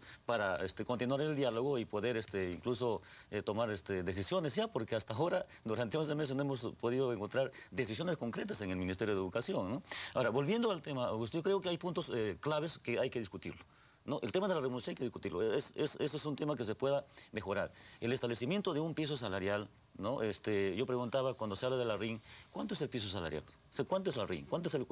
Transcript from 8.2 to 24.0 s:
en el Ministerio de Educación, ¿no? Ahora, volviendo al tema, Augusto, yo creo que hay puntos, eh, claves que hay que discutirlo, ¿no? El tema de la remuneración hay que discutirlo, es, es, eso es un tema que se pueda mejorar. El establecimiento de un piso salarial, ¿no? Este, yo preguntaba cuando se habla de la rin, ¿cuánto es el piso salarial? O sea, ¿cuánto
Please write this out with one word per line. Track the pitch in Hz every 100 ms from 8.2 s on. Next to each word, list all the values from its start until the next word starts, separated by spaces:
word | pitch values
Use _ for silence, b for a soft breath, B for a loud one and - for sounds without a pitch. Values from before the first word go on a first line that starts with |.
| 117 - 226 104
en | 101
el | 92
Ministerio | 92
de | 90 107 98
Educación, | 95 113 120 175 92
¿no? | 131 B B B
Ahora, | - 226
volviendo | 208 143 226 233
al | 180
tema, | 156 135 123
Augusto, | 110 113 165
yo |
creo | 175 196
que | 180
hay | 170
puntos, | 175 175 160
eh, | 120 107 87
claves | 147 151 160 -
que | - 117
hay | 127
que | 123
discutirlo, | 104 92 85 73 - B B B
¿no? | - 143
El | 113
tema | 185 202
de |
la | 170
remuneración | 131 123 -
hay | -
que |
discutirlo, | 123 - 101 85 110
es, | 120 -
es, | - 147 -
eso | 143 151
es | 151
un | 135
tema | 151 131
que |
se | 107 107
pueda | 135 139 - B B
mejorar. | 107 98 101 82 B B B
El | 117
establecimiento | 127 120 113 120 202 190
de | 147
un | 165
piso | 151 151 147
salarial, | 110 95 95 104 104 - - -
¿no? | 95 -
Este, | 110 98 - 101 98 92
yo | 127
preguntaba | 127 120 135 131
cuando | 127 110 95
se | 127
habla | 131
de | 120
la | 104
rin, | 104 110 B B B
¿cuánto | 185 220
es | 202
el | 139
piso | 123 104
salarial? | 95 82 76 - - -
O |
sea, | -
¿cuánto | 131 190